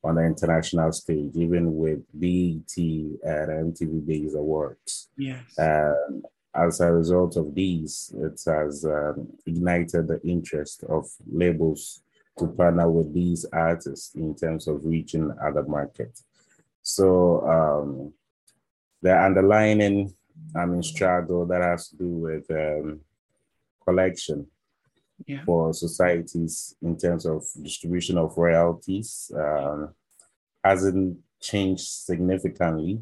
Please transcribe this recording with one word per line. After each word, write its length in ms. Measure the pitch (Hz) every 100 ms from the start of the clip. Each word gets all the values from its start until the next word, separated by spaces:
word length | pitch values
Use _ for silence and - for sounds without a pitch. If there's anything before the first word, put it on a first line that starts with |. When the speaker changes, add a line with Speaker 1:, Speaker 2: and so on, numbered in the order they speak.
Speaker 1:
on 140 | 78 82
the 80 |
international 680 | 82 80 85 82 80 85 80
stage, 420 | 80 - 80 73 80
even 400 | 85 87 85 78
with 240 | 80 78 - 76
B 100 | 87
E 340 | 90 90 80 -
T 520 | - 85 80 76 76
and 280 | 78 76 78
M 220 | 78 80
T 120 | 80 85
V 140 | 80
Base 360 | 76 78 76 76
Awards. 760 | 76 78 71 - - - - -
Speaker 2:
Yes. 260 | 135 127 120 -
Speaker 1:
Um, 640 | 80 78 76 73 73 69 - _ _
as 260 | - 85 82
a 140 | 87
result 420 | 85 82 90 90 85
of 180 | 76
these, 600 | 73 95 87 76 - - -
it 240 | 78 76 -
has, 400 | 78 76 71 78
um, 420 | 76 73 71 - - -
ignited 600 | 85 87 87 85 85 80
the 140 | 80
interest 600 | 82 87 80 76 73 - -
of 240 | 78 78 - -
labels 720 | 80 90 80 80 73 - - _ _ _ -
to 100 | 85
partner 420 | - 87 85 85
with 240 | 82 78
these 320 | 82 87 85 -
artists 640 | 82 82 85 - 67 - 73
in 200 | 78 73
terms 320 | 82 80 80
of 180 | 73 78
reaching 480 | 82 80 82 76 60
other 220 | 73 73
markets. 640 | 71 73 71 - - - _ _ _ _ _ _
So, 680 | - - 95 90 90 85 -
um, 680 | 82 78 73 73 67 71 _ _ _ _ _ _ _ _ _
the 160 | 90 92
underlying, 960 | 95 95 98 107 107 107 104 101 98 - _ - -
I 120 | 82 87
mean, 180 | 87
struggle 640 | 80 80 95 90 85 87 87
that 160 | 90
has 260 | 87 87 -
to 60 | -
do 120 | 90
with, 440 | 85 82 78 -
um, 480 | 78 78 76 76 76 _ _ _ _ _ _ _ _ -
collection 640 | 90 92 87 - 73 71 _ _ _ _ _ _ _ -
Speaker 2:
Yeah. 200 | 139 143
Speaker 1:
for 280 | 85 80
societies 1040 | 82 85 - 90 85 85 87 82 - - _
in 160 | 85 80
terms 280 | 87 85 85
of 200 | 78 - -
distribution 560 | 76 - 82 90 85 87
of 200 | 80 80
royalties, 960 | 85 82 85 82 - 95 113 - -
um, 640 | - 76 76 71 76 76 _ _ _ _ _ _ _
hasn't 560 | 98 95 95 92 95 85 _ _
changed 480 | - 104 95 92 -
significantly 1120 | - - 87 90 92 92 - 85 80 80 110